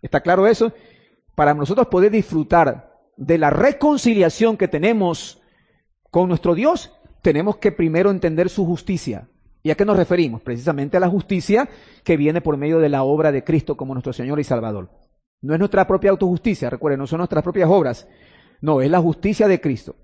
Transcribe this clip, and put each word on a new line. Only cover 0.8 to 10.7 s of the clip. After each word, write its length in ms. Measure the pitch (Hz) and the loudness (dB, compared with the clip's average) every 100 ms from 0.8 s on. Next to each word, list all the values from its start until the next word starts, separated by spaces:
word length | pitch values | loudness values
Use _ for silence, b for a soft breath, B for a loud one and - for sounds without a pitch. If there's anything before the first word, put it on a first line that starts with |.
| b b b b b | b b b b b
Para 200 | - 147 | 0 0
nosotros 320 | 147 143 214 240 | 2 -2 0 0
poder 240 | 180 202 | 4 4
disfrutar 800 | 214 - 160 151 170 170 117 - _ _ _ | 2 0 -4 2 2 2 0 -12 _ _ _
de 220 | 135 165 | -2 2
la 100 | 151 | 2
reconciliación 1040 | 139 254 285 294 294 233 220 170 - 226 220 | 2 0 2 0 2 2 2 2 2 0 2
que 120 | 190 | -2
tenemos 720 | 151 180 226 185 165 - - _ _ _ _ _ _ _ | 0 0 0 0 -4 -10 -20 _ _ _ _ _ _ _
con 180 | 165 185 | 0 0
nuestro 260 | 170 175 | 0 0
Dios, 380 | 170 269 349 - _ _ _ | 0 2 0 -6 _ _ _
tenemos 340 | - 147 196 202 | 0 0 -2 0
que 160 | 214 | -2
primero 380 | - 165 160 196 | 0 -2 2 0
entender 400 | 190 165 160 175 | 0 -2 -2 -2
su 160 | - 175 | -2 -2
justicia. 640 | 175 - 180 - 104 - _ _ _ | -4 -4 -6 -6 -10 -12 _ _ _
¿Y 80 | 151 | -4
a 60 | 156 | 0
qué 100 | 202 | 2
nos 100 | 196 | 2
referimos? 460 | 170 175 156 113 | 2 0 0 -4
Precisamente 560 | - 120 135 | -10 -6 -4